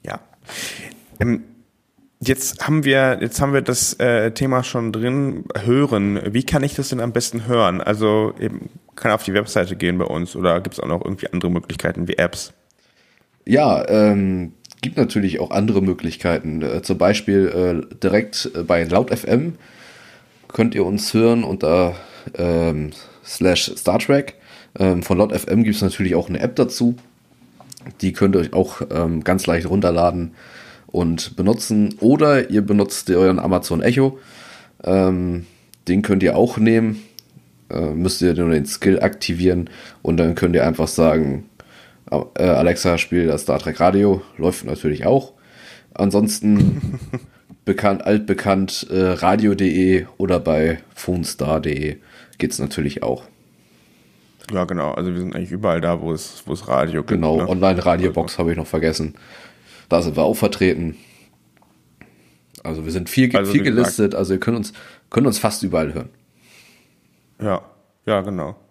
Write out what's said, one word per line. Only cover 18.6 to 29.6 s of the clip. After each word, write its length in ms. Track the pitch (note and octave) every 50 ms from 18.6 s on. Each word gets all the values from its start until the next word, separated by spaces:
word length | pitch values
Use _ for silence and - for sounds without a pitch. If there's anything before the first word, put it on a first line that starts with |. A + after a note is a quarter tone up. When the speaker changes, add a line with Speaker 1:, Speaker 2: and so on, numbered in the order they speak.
Speaker 2:
bei 220 | E2+ E2 F2 E2+ E2+
Laut 260 | D#2+ F2+ G2+ - -
F 140 | G#2 - -
M 300 | - G#2 B2 D#3 E3+ - - - - - - - - - - - - - - _ _ _ _ _ _
könnt 260 | - - A2+ A#2 -
ihr 100 | - F#2+
uns 300 | F2 G2+ G#2 - - -
hören 300 | A2 A2+ A#2 A#2 A#2+ A2+
unter, 500 | - - F#2+ - D2+ E2+ F#2 F2+ F2 F2 - - - - - - - -
ähm, 560 | - F2 F2 E2+ E2 E2+ E2 D#2 D2+ D2+ D2+ - - - - - - _
slash 480 | - - - - F#2 F2+ - - - -
Star 220 | - - - F#2 A2+
Trek. 360 | - - C#3 C#3 C#3+ - - _ _ - - - - _ _ -
Ähm, 240 | F#2+ F#2+ F2+ F2
von 160 | E2+ - F#2+ F2+
Laut 140 | G#2 G#2+
F 140 | - - -
M 180 | - F#2+ A2 A2+
gibt's 180 | G#2+ G#2 G#2+
natürlich 320 | G2+ F#2 - - G2+ F#2 E2+
auch 140 | E2 E2+ -
eine 120 | F2 -
App 160 | - A#2+ A#2+
dazu. 400 | - B2 A#2+ - - B2 A#2+ A#2+ - - _ _ _ _ _ _ _ - _ _ _ - - - - - - - -
Die 120 | G2+ F#2+
könnt 220 | F2 - G2+ G2 G2
ihr 40 | F#2
euch 120 | E2 D2
auch, 300 | - F#2 F#2 - - - - -
ähm, 340 | - D#2+ E2+ E2 E2+ D#2 D#2
ganz 220 | - F#2 F#2+ -
leicht 220 | - E2+ E2+